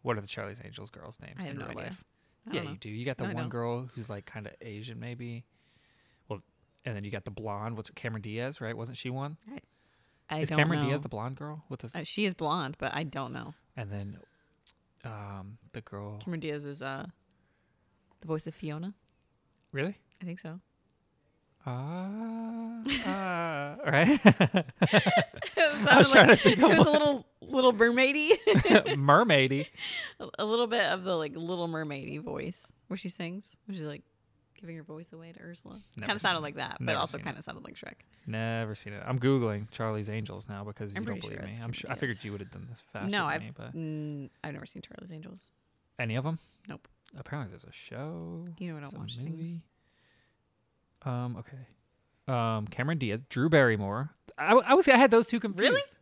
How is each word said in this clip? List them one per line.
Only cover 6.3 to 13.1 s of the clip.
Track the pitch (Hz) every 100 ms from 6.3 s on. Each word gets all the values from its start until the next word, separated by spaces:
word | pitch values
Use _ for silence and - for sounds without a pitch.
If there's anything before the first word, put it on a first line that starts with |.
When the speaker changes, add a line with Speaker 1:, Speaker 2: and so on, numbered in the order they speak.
| 101 _ _ _ _ -
Speaker 1:
and | 104
then |
you | 101
got | 101 107
the |
blonde. | 98 110 101 107 113
What's | 107
her, |
Cameron | - 120 113
Diaz, | 104 110 127 -
right? | 113 113
Wasn't | 117 127
she | 127
one? | 127 143 156 -
Speaker 2:
I, | 277 _ _ _ _ _ _ _
I | 151
Speaker 1:
Is | 156
Speaker 2:
don't | 151
Speaker 1:
Cameron | 151 165
Speaker 2:
know. | 131
Speaker 1:
Diaz | 139
the | 143
blonde | 110 120 131
girl | 147 151 -
with | 127
the | 113 170
Speaker 2:
Uh, |
she | 156 - 208
is |
blonde, | 175 156 170 135 147
but | 135
I | -
don't | 156